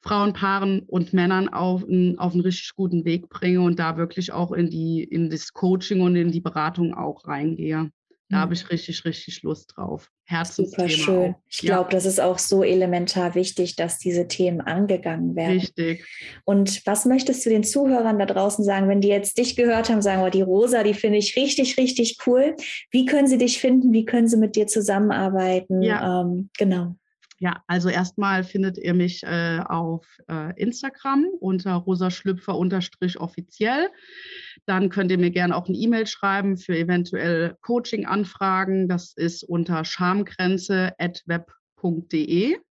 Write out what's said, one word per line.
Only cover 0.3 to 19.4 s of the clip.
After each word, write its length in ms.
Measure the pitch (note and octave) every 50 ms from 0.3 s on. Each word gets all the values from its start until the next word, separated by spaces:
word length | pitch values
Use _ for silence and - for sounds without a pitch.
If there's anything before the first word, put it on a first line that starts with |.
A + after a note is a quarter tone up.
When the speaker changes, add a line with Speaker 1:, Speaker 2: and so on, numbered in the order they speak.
| G3 - F#3 G3 G3 G3 G3 G3 G3 F#3+
Speaker 1:
und 320 | - - - F3+ E3+ -
Männern 360 | - F#3 F3 F3+ F#3 F#3 G3 -
auf 340 | - C3 F3+ F#3 F#3 F#3
n-, 360 | G3+ - F#3 F#3 F3+ F3+ F3 -
auf 140 | - F3+
einen 100 | F3 F3+
richtig 300 | F3 F#3 F3+ - - - -
guten 300 | - G3 F3+ F3+ E3+ D#3+
Weg 240 | E3+ E3+ F3 F3 -
bringe 320 | - - - F3+ F3+ F#3
und 180 | F3+ F3 E3+ E3+
da 180 | E3+ D#3+ D#3+
wirklich 360 | D#3+ E3+ E3+ - - F3+ F3+
auch 200 | - - F3 F3
in 180 | - - F3 E3+
die, 320 | E3 E3 D#3+ E3 E3 D#3+
in 280 | - - - E3 E3+ D#3+
das 220 | D#3+ D3+ - -
Coaching 480 | _ - - F3+ F#3+ F#3 F#3 - G#3 F#3
und 160 | F3+ F3+ F3+
in 160 | F3 E3+ E3+
die 80 | E3 E3+
Beratung 540 | F3 - - D3+ D3+ D#3 F3 F3 F3 E3 -
auch 320 | - - D3+ D3 - _
reingehe. 640 | - D3 C#3+ D3 D#3+ E3 D#3+ D#3+ D#3 D#3 D#3 D#3+ D3+ _ _ _ _ _ _ _ _
Da 100 | F#3+ F#3+
Speaker 2:
Mhm. 20 |
Speaker 1:
hab 120 | F#3 F3
ich 180 | F3 F3 - -
richtig, 340 | F3 E3+ - - E3 - -
richtig 380 | E3+ D#3+ - - - - -
Lust 300 | - D#3 D#3 D3+ _ _ _
drauf. 340 | - - - - D#3 - _ _ _ _
Herzensthema 640 | - F3 E3 E3+ F3+ - - F#3+ F3+ - - F3+ F3
Speaker 2:
Super 160 | D#3 - -
schön. 300 | - F#3+ F3+ F3+ F#3 F3+
Speaker 1:
auch. 60 | _ _ _
Speaker 2:
Ich 140 | - -
Speaker 1:
Ja. 120 | - E3+ G3
Speaker 2:
glaub, 140 | F#3 F3+ -
das 160 | F#3+ F#3 F3+
ist 140 | F#3+ F#3+ -
auch 180 | - F3+ F3+ F3+
so 260 | - - G3+ F#3+ F#3+
elementar 720 | - F3+ F#3 F#3 F3+ F3 F3 F3 F3 - F#3 F3+ F3 F3
wichtig, 400 | F3+ F#3 F#3 - - F3+ F3 -
dass 220 | - E3+ E3+ E3 -
diese 280 | - F3+ F3 E3+ F3
Themen 340 | F3 - - F#3 F3+ F3 E3
angegangen 760 | - - E3 F#3 G3+ G3+ G3 F3 F3+ E3+ E3 E3 E3+ E3+ E3+
werden. 240 | E3+ E3 E3 F#3 F#3
Speaker 1:
Richtig. 440 | F3+ - _ - E3 E3 E3+ E3+ - - - - - - - - _
Speaker 2:
Und 380 | - G3+ G3+ G3 G3 G3 - -
was 180 | - G3+ G#3+ -
möchtest 420 | B3 C4 C4 B3+ - B3 - -
du 40 | A#3
den 120 | A3 G#3+
Zuhörern 560 | G#3 G#3+ - C#4 C#4 C4+ C4 A#3+ A3+ A3+ G#3+ G3+
da 80 | G3
draußen 380 | G3 G3 F#3+ G3 G#3 G3+ - G#3
sagen, 240 | G3 G3 G3 G3 G3
wenn 120 | G3+ G3+
die 80 | G3 G3+
jetzt 300 | G3+ G3+ G3+ G3+ -
dich 160 | -